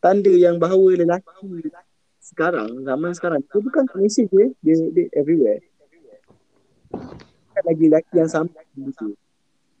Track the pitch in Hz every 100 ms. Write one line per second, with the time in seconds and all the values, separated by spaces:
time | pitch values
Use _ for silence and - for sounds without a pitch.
0 | 175 202 202 180 175 170 165 190 190 180
1 | 170 175 _ _ 196 175 160 175 _ _
2 | _ _ - - 165 170 107 123 135 131
3 | 170 175 175 156 139 202 214 311 262 190
4 | 202 208 214 190 240 - 156 160 165 165
5 | 170 - 147 165 117 104 _ _ _ _
6 | _ - _ _ _ _ _ _ _ -
7 | - - - _ _ - 175 165 160 156
8 | - 170 160 165 165 156 _ 139 135 131
9 | 107 104 _ _ _ _ _ _